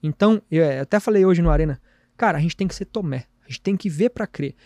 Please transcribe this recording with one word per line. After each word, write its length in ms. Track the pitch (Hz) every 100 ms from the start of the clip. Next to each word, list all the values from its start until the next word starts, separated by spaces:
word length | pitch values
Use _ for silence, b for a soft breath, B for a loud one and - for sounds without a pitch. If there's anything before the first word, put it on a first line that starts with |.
Então, 400 | 156 - 208 220 -
eu, 120 | 160
é, 160 | 156 135
até 180 | 139 208
falei 260 | 233 208 190
hoje 160 | 170
no 80 | 170
Arena, 320 | 147 156 135 _ _ _ -
cara, 200 | 220 156
a 40 |
gente 140 | 165 -
tem 120 | 190
que 80 | -
ser 100 | 196
Tomé. 400 | 220 170 131 - _
A 40 | _
gente 140 | 127
tem 140 | 190 196
que 140 | 202
ver 200 | 147 240
pra 160 | - 208
crer. 280 | - 143 -